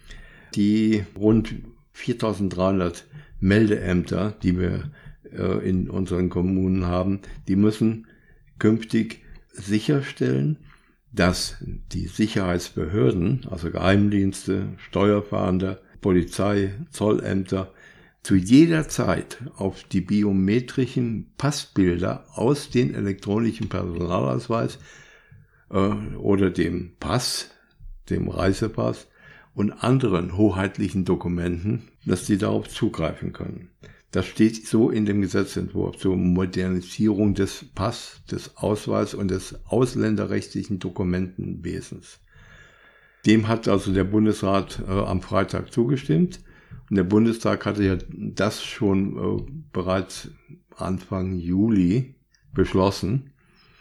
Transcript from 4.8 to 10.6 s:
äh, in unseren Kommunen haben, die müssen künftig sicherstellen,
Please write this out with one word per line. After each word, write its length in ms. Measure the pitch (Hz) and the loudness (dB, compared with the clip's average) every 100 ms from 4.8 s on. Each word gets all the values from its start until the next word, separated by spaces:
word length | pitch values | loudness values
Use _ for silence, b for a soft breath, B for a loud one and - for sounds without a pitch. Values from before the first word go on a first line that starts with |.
| 147 147 B B - | -6 -14 B B -16
äh, 340 | - 95 104 98 | -4 -2 0 0
in 220 | 92 90 | 0 0
unseren 400 | 95 92 90 90 | -4 -2 0 0
Kommunen 560 | 90 90 95 92 95 87 | 0 0 2 2 0 0
haben, 340 | 90 92 98 B B - | 0 0 -2 B B 0
die 80 | 95 | 4
müssen 520 | 107 107 110 113 b b b b b - | 4 4 0 0 b b b b b 0
künftig 640 | 107 113 - 113 107 - b b b | 2 2 0 -2 -2 -8 b b b
sicherstellen, 1040 | - 98 107 - 143 139 - 127 131 143 156 | -16 -2 -2 2 0 -2 -4 0 0 0 -2